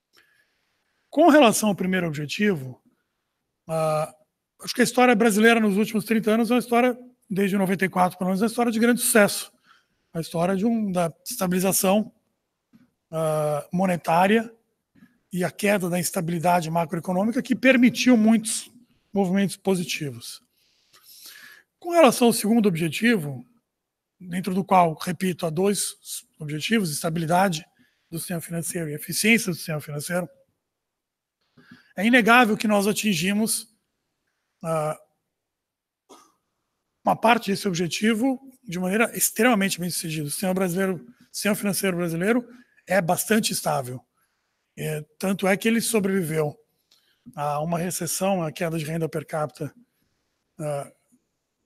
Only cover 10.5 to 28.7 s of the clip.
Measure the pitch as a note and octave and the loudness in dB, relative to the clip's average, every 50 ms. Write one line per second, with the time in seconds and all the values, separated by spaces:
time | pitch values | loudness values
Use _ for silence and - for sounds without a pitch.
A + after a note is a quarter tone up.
10.5 | G3 F#3 G#3 A#3+ A#3 A3 G#3+ G3 F3 F3+ E3+ D#3+ - _ - - D3+ - F#3+ F3 | 0 0 0 0 0 -2 -2 -2 -2 -2 -2 -4 -4 _ -14 -12 -6 -4 -4 -2
11.5 | F3+ F#3 F#3 F#3+ - - - F#3 G3 A3 G#3+ - _ _ _ _ _ _ _ _ | -2 0 0 0 0 2 2 2 2 2 0 -4 _ _ _ _ _ _ _ _
12.5 | _ _ _ _ _ - _ _ _ _ _ - D#3+ D#3+ D#3+ D#3 D#3 D#3 D3+ D3+ | _ _ _ _ _ -20 _ _ _ _ _ -10 -6 -4 -2 -2 -2 -2 -2 -2
13.5 | D3+ C#3+ - - - F3+ G3 F#3 F3 E3 - E3+ D#3+ F3 F#3+ G3+ A3 A3+ A3+ A#3 | -2 -4 -6 -6 -2 -2 0 0 0 -2 0 0 2 4 4 4 4 2 0 -4
14.5 | - _ _ _ _ _ _ _ _ _ - _ _ _ _ - - F3 F3+ D3+ | -14 _ _ _ _ _ _ _ _ _ -20 _ _ _ _ -10 -6 -4 -4 -4
15.5 | - - G#3 G3+ G#3 G3 F#3 F3 F3 F3+ E3 - - G3 E3 E3 F3 E3 D3+ F3+ | -4 -2 0 0 0 2 0 -2 -2 -2 -2 -4 -4 -4 -4 -4 -4 0 2 2
16.5 | F3 F3+ D#3 D#3+ E3 E3+ E3+ E3 F3 E3+ - F#3+ F3+ F3+ G3+ A#3 A3 C4+ - - | 2 2 0 0 -2 -2 -2 -2 -4 -6 -4 -2 -2 0 0 0 -2 -2 -2 -2
17.5 | A#3+ - - C4 C4+ B3 B3+ A#3 A#3+ - - B3+ B3+ A3 G#3+ A3 A3+ G#3+ A3 - | -4 2 4 4 4 6 4 4 4 2 2 4 4 6 6 4 4 2 0 -4
18.5 | - - - - _ - _ _ _ _ _ _ - G3 G3 F3 F#3 G3 G3+ F3+ | -8 -8 -10 -14 _ -20 _ _ _ _ _ _ -2 -2 0 0 2 0 0 0
19.5 | - - - F#3+ F#3+ F3 D#3+ - - - D#3 C#3 A#2+ A#2 - - - - _ _ | -4 -4 -2 -2 0 0 -2 -6 -6 -8 -8 -10 -12 -12 -16 -16 -18 -18 _ _
20.5 | _ _ _ _ _ _ _ _ _ _ _ - - - - - - - - - | _ _ _ _ _ _ _ _ _ _ _ -20 -20 -20 -20 -20 -20 -20 -20 -20
21.5 | - - _ _ _ _ - F4 E4+ E4+ D4 A#3+ - - B3 A#3 A3 - - G3+ | -20 -20 _ _ _ _ -8 0 4 6 6 6 6 4 2 2 2 2 0 2
22.5 | A3+ A#3+ G3+ G#3 E3 D#3 E3+ D#3+ C#3 - - - A#3 F#3 D3 C#3+ C3+ A#2+ - _ | 2 4 2 2 0 0 -4 -4 -4 0 0 2 2 0 -2 -6 -10 -12 -16 _
23.5 | _ _ _ _ _ _ _ _ _ _ _ _ _ _ F3+ F3+ E3+ F#3 - G3 | _ _ _ _ _ _ _ _ _ _ _ _ _ _ -14 -8 -8 -6 -4 -2
24.5 | F3+ G3 F3+ - G3 F#3 F3 E3 D#3 - - F#3 E3 - F#3+ F#3 E3+ - F3+ E3 | -2 -2 0 4 4 4 4 4 0 -4 -8 -8 -6 -4 -2 -4 -2 -2 -4 -4
25.5 | D3+ E3+ F#3+ G#3 G3+ - - - - _ - - - - - _ _ - D#3 C#3+ | -2 0 0 0 0 -2 -4 -8 -8 _ -16 -14 -14 -14 -16 _ _ -14 -12 -10
26.5 | D3+ D3+ - - A3 A3+ F#3+ D#3+ C#3+ - - E3 D#3+ E3+ E3 D3+ F3 F3+ G3 G3 | -8 -6 -2 0 0 2 0 0 -4 -4 -6 -4 -4 -2 -2 2 2 2 2 2
27.5 | E3 D#3 - _ _ _ _ _ _ _ _ - E3 D#3+ - - E3+ E3 - - | 0 -4 -10 _ _ _ _ _ _ _ _ -14 -12 -12 -10 -8 -8 -8 -8 -8
28.5 | E3+ E3+ D#3+ - | -8 -8 -8 -6